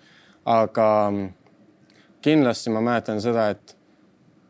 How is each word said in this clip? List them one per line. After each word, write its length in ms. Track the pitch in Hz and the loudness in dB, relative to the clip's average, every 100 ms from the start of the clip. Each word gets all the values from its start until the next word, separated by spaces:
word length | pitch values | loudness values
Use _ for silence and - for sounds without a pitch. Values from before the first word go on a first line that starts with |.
| _ _ _ _ - | _ _ _ _ -2
Aga, 440 | 113 107 - 110 107 104 | 0 0 0 2 2 0
mm, 180 | 101 95 92 _ _ _ _ _ _ _ _ | -4 -8 -14 _ _ _ _ _ _ _ _
kindlasti 460 | 147 156 127 113 120 | 2 4 2 0 -4
ma 100 | 110 | -2
mäletan 400 | 120 117 110 107 | -2 -2 -2 -4
seda, 280 | 113 117 107 | -2 0 0
et 240 | 101 - - _ _ _ _ _ _ _ | -4 -12 -20 _ _ _ _ _ _ _